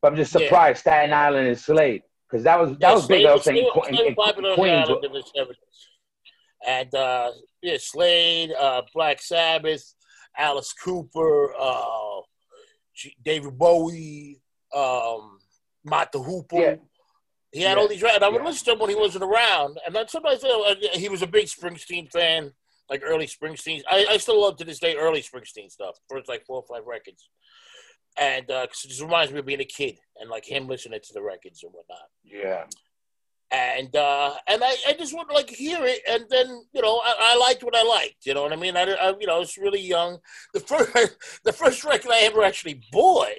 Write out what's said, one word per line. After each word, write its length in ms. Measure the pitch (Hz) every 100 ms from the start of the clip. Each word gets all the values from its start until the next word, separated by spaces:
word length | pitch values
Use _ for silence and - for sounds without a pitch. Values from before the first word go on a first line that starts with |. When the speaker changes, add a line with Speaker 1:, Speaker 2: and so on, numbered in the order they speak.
Speaker 1:
But 120 | 147
I'm 40 | 151
just 160 | 143
Speaker 2:
Yeah. 140 | 170 147
Speaker 1:
surprised 320 | 175 160 -
Staten 340 | - 156 147
Island 340 | 147 147 139 127
and 100 | 120
Slade. 420 | - 156 147 110 _ _ _
'Cause 100 | 117
that 160 | 127 170
was, 120 | 175 139
that 20 |
Speaker 2:
Yeah, 120 | 180 214
Speaker 1:
was 100 | 135
big 140 | 190
Speaker 2:
Slade 40 | 156
Speaker 1:
up 100 | 143
Speaker 2:
was, 100 | 151
Speaker 1:
in 60 |
Speaker 2:
Slade 100 | 135
was, 100 | 247
Speaker 1:
Qu-, 160 | - -
in, 60 | 185
Speaker 2:
Slade 120 | 226
Speaker 1:
in 80 | -
Speaker 2:
was 100 | 208
popular 240 | 208 190
in 60 | 185
the 60 |
Speaker 1:
Queens. 280 | 190 165 156
Speaker 2:
island 160 | 135 139
in 60 |
the 100 | 135 - 143
seventies. 520 | 127 123 _ _ _ _ _ _ _ _ _ _ 110
And, 280 | 131 131 135
uh, 360 | 131 127 123 120 - _
yeah, 160 | 175 147
Slade, 720 | - 143 175 175 170 165 165
uh, 280 | 160 139 127 - 160
Black 260 | 156 139
Sabbath, 720 | - 170 165 165 156 151 - _ _ _ - -
Alice 320 | 147 139 123
Cooper, 800 | - - 180 147 160 160 147 143 127
uh, 640 | 131 123 117 113 107 101 - _ _ - _ _ _ -
G-, 200 | 139 _
David 340 | 147 156 143 127
Bowie, 840 | 170 170 165 170 156 147 147 139 _ _ _ 143
um, 640 | 135 127 117 113 107 98 _ _ _ _
Mott 280 | 147 151 -
the 80 | 139
Hoople. 400 | 127 180 - 170
Speaker 1:
Yeah. 160 | 160 - _ _ _ _ _ _ _
Speaker 2:
He 100 | -
had 160 | 185 196
Speaker 1:
Yeah. 40 |
Speaker 2:
all 60 | 208
these, 160 | 202
and 200 | 226 208
I 40 | 202
would 120 | 226
Speaker 1:
Yeah. 60 | 302
Speaker 2:
listen 180 | 285 -
to 60 |
him 60 | 226
when 100 | 220
he 60 | 208
wasn't 280 | 208 180
around. 560 | 190 220 233 185 143 151 170
And 100 | 196
then 120 | 220
sometimes, 360 | 320 311 262
uh, 320 | 269 233 208 196 202
he 160 | 175 202
was 120 | 190
a 40 | 180
big 180 | 208 214
Springsteen 640 | - - 170 - 175 160
fan, 420 | 170 170 165 147 _ _ _ _
like, 120 | 135
early 220 | 147 160 156
Springsteen. 560 | - 156 156 - 160 139
I, 160 | 190 202
I 80 | 214
still 220 | - 220
love 160 | 202 160
to 60 | 165
this 140 | 151
day 160 | 170 156
early 260 | 160 156
Springsteen 480 | - 127 110 110 98
stuff, 260 | - 98 - _
first, 180 | 135 127
like, 160 | 120 _
four 120 | 131
or 60 | 123 120
five 100 | 113
records. 440 | 117 - _ _ _ _ _ _ - _ _ _ -
And, 340 | 143 131 127
uh, 160 | 131 123
'cause 160 | - 135
it 40 |
just 120 | 131
reminds 300 | 156 170 151
me 80 | 143
of 60 | 135
being 160 | 139
a 40 | 135
kid 320 | - 139 - _ _
and, 100 | 113
like, 160 | 110 -
him 220 | 135 131
listening 320 | 127 120 110
to 120 | -
the 80 | 107
records 400 | 101 92 92 85
and 80 | 87
whatnot. 360 | 87 85 90 95 _
Speaker 1:
Yeah. 420 | 104 101 98 90 80 - _ _ _ _ _ _ _
Speaker 2:
And, 460 | 131 127 123 135 147
uh, 400 | 143 143 143 143 -
and 140 | 214
I, 140 | 247 254 277
I 40 | 294
just 160 | 311 320
would, 120 | 320
like, 180 | 294 277
hear 360 | 233 285 349 254
it, 160 | 247 -
and 200 | 226 220
then, 360 | 254 254 240 226
you 80 | 277
know, 180 | 220 226
I, 140 | 226 214
I 200 | 226 240
liked 260 | 247 254
what 140 | 240 233
I 60 |
liked, 420 | 226 214 123 _ -
you 80 |
know 100 | 139
what 80 | 143
I 60 | 156
mean? 180 | 185 180
I, 60 |
I, 320 | 185 190 190 196
you 80 | 208
know, 120 | 165
I 20 |
was 160 | 175 -
really 220 | 196 202
young. 400 | 185 170 175 175 _ - -
The 60 | 196
first, 320 | - 302 240
<laughs> 520 | 240 226 - - - -
the 80 |
first 320 | 214 311 247 302
record 260 | 269 247
I 120 | 226
ever 200 | 220 220
actually 400 | 202 - 170 139 117
bought 380 | 214 349 330 123